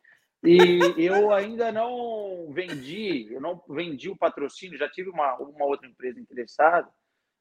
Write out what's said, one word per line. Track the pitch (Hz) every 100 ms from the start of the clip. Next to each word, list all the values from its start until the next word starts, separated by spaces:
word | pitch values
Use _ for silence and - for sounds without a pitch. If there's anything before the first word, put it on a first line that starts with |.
| _ _ _ _
E | 165 180 180 175 180 160
eu | 175 196 208
ainda | 202 208 233 233
não | 214 240 247 240 220 202 180 160
vendi, | 139 180 147 131 190 214 143 107
eu | 131
não | 156 180 -
vendi | 147 175 131 170
o | 190
patrocínio, | 165 - 139 - 185 143
já | 143
tive | - 185
uma, | 170 143 127
uma | 143 147
outra | 143 139 127
empresa | _ 127 120
interessada, | 117 123 113 - 151 170 - _ _ _ _ _